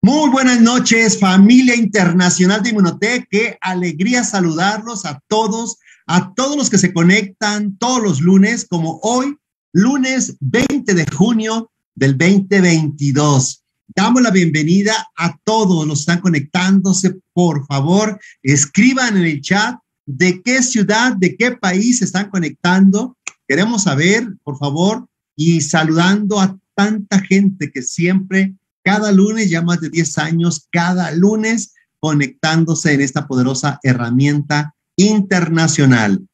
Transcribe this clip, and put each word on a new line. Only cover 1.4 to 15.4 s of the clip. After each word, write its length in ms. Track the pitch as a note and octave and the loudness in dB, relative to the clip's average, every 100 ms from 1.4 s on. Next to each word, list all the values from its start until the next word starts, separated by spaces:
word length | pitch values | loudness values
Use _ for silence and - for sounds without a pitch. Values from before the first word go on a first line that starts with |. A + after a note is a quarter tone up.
| G3+ B3 C4 | 6 6 4
internacional 880 | A#3+ A3 G3+ F3+ F3 F3+ F3 F3+ G#3+ | 2 0 2 2 2 0 2 2 2
de 80 | A3+ | -2
Inmunotech. 560 | G#3+ F3+ C3+ G#3 B3 - | 0 0 0 -4 -4 -4
Qué 300 | G3 A3+ - | -4 -4 -6
alegría 640 | F3+ F#3 F3+ D#3 G3 B3 | -6 -4 -4 -4 -2 -2
saludarlos 840 | A3+ G3+ F3 D#3 F#3+ G#3+ A3+ A#3 | -2 -2 -2 0 -2 -2 -8 -10
a 160 | E3 C#3 _ | -10 -12 _
todos, 520 | G#3+ A3 A3+ A#3 - _ _ - | -2 -2 -4 -8 -12 _ _ -2
a 260 | F3 F#3 | -2 -2
todos 220 | - C4 D4 | -4 -4 -2
los 140 | C4 | -2
que 80 | G3 | 0
se 140 | F3+ | 0
conectan 840 | F#3 E3+ G3+ G3+ - G#3 G#3 G#3 G3 | 2 2 2 0 -6 -6 -4 -6 -6
todos 260 | A#3 B3+ | -4 -2
los 180 | G#3+ C#3 | -2 -2
lunes, 460 | E3+ F#3+ G3+ A#3 - | 2 4 2 0 -6
como 320 | F3 D#3+ D#3+ | -6 -6 -6
hoy, 340 | G#3+ B3 C4+ C#4+ _ _ _ | -2 -2 -2 -8 _ _ _
lunes 640 | E3+ A3 C#4 C4 C4 - - | 0 2 2 0 -2 -4 -6
veinte 560 | C3+ A3+ C4+ C#4 - | -4 -2 0 -2 0
de 120 | F#3 D3+ | -2 -2
junio 640 | C#3 G3+ A3+ A3 A3+ A3+ _ _ | 0 0 0 -2 -4 -6 _ _
del 200 | - C3+ | -2 0
veinte 460 | C3+ E3+ G3 F#3+ G3 | 2 2 2 2 2
veintidós. 1040 | F3+ D#3+ D#3 D3+ C#3+ C3+ D3 C#3 C3+ - _ _ _ - | 4 2 0 -2 -2 0 2 2 0 -8 _ _ _ -2
Damos 260 | G#3 B3 | 2 2
la 80 | A#3+ | 4
bienvenida 640 | F#3+ E3+ D3+ D3+ F#3 G3+ A3 - - | 2 2 0 0 0 0 -4 -6 -6
a 200 | E3+ - | -6 -4